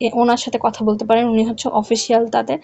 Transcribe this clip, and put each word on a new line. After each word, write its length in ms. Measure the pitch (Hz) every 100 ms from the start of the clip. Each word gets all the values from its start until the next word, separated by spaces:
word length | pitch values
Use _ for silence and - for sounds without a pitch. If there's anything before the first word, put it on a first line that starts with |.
এ-, 100 | -
ওনার 220 | - 240 240
সাথে 220 | - 240
কথা 240 | - 220
বলতে 200 | 214 214
পারেন, 240 | 220 226 240
উনি 160 | 220
হচ্ছে 240 | 226 220 254
অফিসিয়াল 580 | - 214 233 - 226 226
তাদের, 320 | 214 226 294